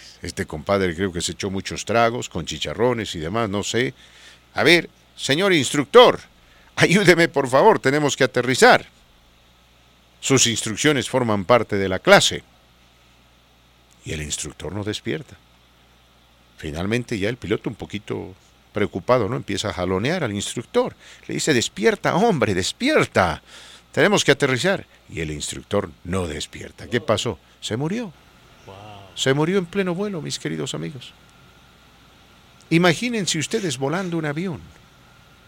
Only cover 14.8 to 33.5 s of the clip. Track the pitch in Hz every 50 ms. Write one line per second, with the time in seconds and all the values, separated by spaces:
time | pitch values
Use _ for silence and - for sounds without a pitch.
14.8 | 101 107 101 - - - - 160 151 - - - _ _ _ _ _ _ _ _
15.8 | _ _ _ _ _ _ _ _ _ _ _ _ _ _ _ - - 80 73 80
16.8 | 90 98 113 123 117 - 127 98 92 104 131 - - 85 107 - - 151 113 -
17.8 | 90 85 - 104 - - 113 104 92 90 92 - _ _ _ _ _ _ - 107
18.8 | 104 87 - 98 87 - 123 127 107 95 123 139 - - 98 92 - 104 92 92
19.8 | 90 90 92 92 104 135 175 190 151 110 101 104 95 - - 120 113 - - 240
20.8 | 247 - - - - - - - - - - - - - 147 117 101 - - -
21.8 | 208 226 214 - - 147 - 165 214 240 196 139 110 104 95 87 92 - - -
22.8 | 226 277 311 240 151 - - 110 95 85 76 - - - - - - - - -
23.8 | - _ - - 143 196 208 160 - - 143 - 147 131 131 120 120 185 196 143
24.8 | - - - _ _ - 98 80 82 76 78 73 73 - - 67 67 - 101 101
25.8 | 98 82 69 - - 87 87 95 90 80 76 76 - - - - - - - -
26.8 | - - - 123 - - 110 101 - 98 - - _ _ _ _ - - 98 123
27.8 | 143 160 196 240 240 185 139 - _ _ - _ - - - - - - 98 98
28.8 | 104 107 104 98 98 95 - - - 135 135 143 156 165 190 202 180 165 175 202
29.8 | 190 180 170 175 208 214 196 160 143 143 131 - - 151 160 156 147 135 - 151
30.8 | 160 165 147 123 - - - - - - - - - - - - - _ _ _
31.8 | _ - _ _ - - - - - _ _ - - - - - - - 165 165
32.8 | 180 180 160 - 233 240 240 220 185 - - 160 139 -